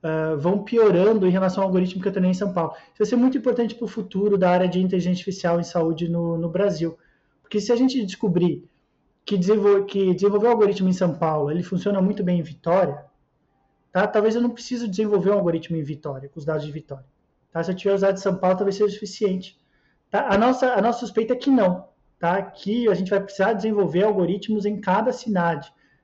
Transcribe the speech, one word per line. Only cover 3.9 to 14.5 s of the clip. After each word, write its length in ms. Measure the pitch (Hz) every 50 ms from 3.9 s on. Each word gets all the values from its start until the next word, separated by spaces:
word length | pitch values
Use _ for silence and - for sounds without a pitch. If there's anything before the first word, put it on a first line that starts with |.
| - - 196 185 - 190 202 208 202 196
da 100 | 180 180
área 200 | 180 180 185 180
de 120 | 170 185
inteligência 380 | 185 185 190 185 170 180 180 180
artificial 400 | - - 185 - - 175 170 170
em 60 | 170
saúde 440 | - - 175 160 165 165 160 175 165
no, 300 | 170 170 170 170 165 165
no 100 | 165 170
Brasil. 480 | 165 180 202 202 180 151 165 165 165 _ _ _ _ _ _ _ _ _ _
Porque 180 | _ - 208
se 120 | 196 214 240
a 40 |
gente 260 | 233 262 262 262 269 220
descobrir 580 | 190 185 - - 208 170 175 170 180 151 143 - - _ _ _ _ _ _ _ _ _ _ _
que 120 | - 208
desenvol-, 480 | 190 175 185 214 214 196 202 202 196 196
que 300 | 196 - 196 196 185 180
desenvolver 320 | 175 196 202 202 208 208
o 40 | 240
algoritmo 380 | 240 220 214 196 196 185 190 185
em 40 | 180
São 200 | - 190 175 147 -
Paulo, 320 | - 160 156 151 147 143
ele 140 | 151 170 175
funciona 360 | - - 180 - 202 202 196
muito 220 | 185 196 208 208 202
bem 160 | 175 180 175
em 40 | 160
Vitória, 600 | - - - _ 170 170 190 185 143 139 - - - _ _ _ _ _ _ _ _ _ _ _ _ _ _ _ _ _
tá? 140 | 185 202
Talvez 300 | 208 - 220 208 220 220
eu 40 | 240
não 100 | 240 240